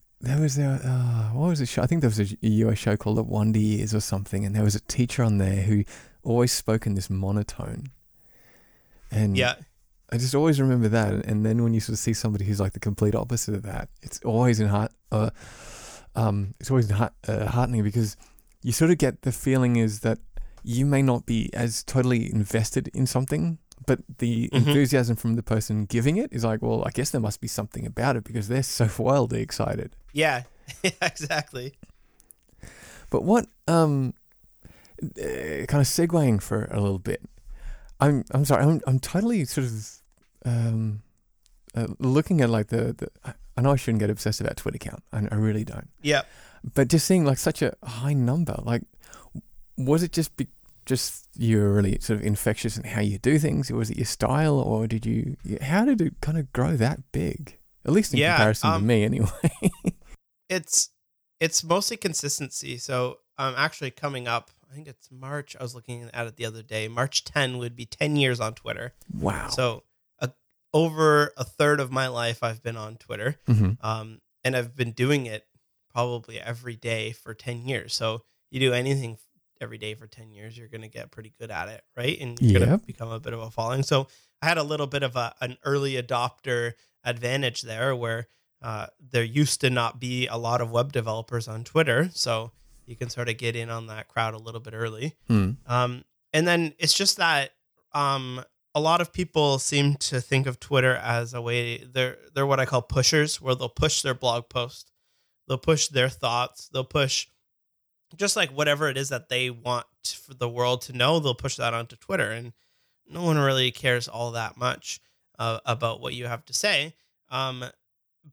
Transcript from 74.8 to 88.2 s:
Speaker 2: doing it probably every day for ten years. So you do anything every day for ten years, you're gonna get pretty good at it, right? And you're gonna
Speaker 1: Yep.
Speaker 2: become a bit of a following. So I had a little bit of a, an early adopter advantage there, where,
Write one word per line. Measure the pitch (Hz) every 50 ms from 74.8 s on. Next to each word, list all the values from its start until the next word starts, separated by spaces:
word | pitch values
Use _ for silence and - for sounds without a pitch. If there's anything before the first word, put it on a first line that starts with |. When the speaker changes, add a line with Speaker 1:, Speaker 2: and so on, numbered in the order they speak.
| 123 117
Speaker 2:
doing | 113 - 123 135 147 139 123
it | 113 107 107 - _ _ _ _ _ _ _ _ _ _
probably | 120 123 123 120 117 113 - 113 -
every | - 113 117 117 127 123 113
day | 110 - 117 113 110 110 113
for | 117 - - - 110
ten | - - 127 120 117 120
years. | 131 131 107 - - -
So | - 117 113 110 117 - _ _ _ _ _
you | 135 127
do | 135 131 120
anything | 123 127 135 139 135 127 113 110 - _ _ _ _ _ _ _ _
every | 131 117 110
day | 107 104 107 107
for | 110 110
ten | 107 - 120 113 110 107
years, | 101 107 113 113
you're | 117 117
gonna | 113 117 110 110 110
get | 110 117 120 -
pretty | _ 113 110 110 _ _
good | 120 110
at | 101 82 87 104
it, | 110 - _ _ _
right? | 123 120 147 - -
And | 139 120 120 117
you're | 135 113 98 95
gonna | 92 123 175
Speaker 1:
Yep. | 214 -
Speaker 2:
become | - - - 117 113
a | 113 110
bit | - 123 117
of | 113
a | 113 113
following. | - 117 113 117 131 135 135
So | - 147 135 139 - _ _ _ _ _ _
I | 143
had | 160 170
a | 165 147
little | 147 151 147 143
bit | 131 139 139 139
of | 127 120
a, | 127 117 113 - _
an | 127 123 127 - -
early | 143 143 143 139 139 135
adopter | 123 120 120 127 120 123 123 - _ - 135 123 120 120 120 117 - _ _ _ _ -
advantage | 123 120 113 120 120 131 139 139 120 - -
there, | - 117 110 110 127 139 131
where, | 120 117 113 113 117